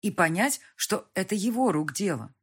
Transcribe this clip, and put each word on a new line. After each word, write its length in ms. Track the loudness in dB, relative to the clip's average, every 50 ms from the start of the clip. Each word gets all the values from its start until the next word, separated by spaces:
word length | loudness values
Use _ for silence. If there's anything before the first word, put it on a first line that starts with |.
и 80 | -4 -4
понять, 520 | 2 2 2 2 4 2 2 2 0 -2 -8 -18 _
что 360 | _ -4 -2 -2 -4 -4 _ _
это 220 | -4 -2 -2 -2
его 360 | -2 0 -2 0 2 2 2
рук 220 | 2 2 0 -2 -4
дело. 400 | -2 -2 -2 -2 -2 -6 -10 -16 _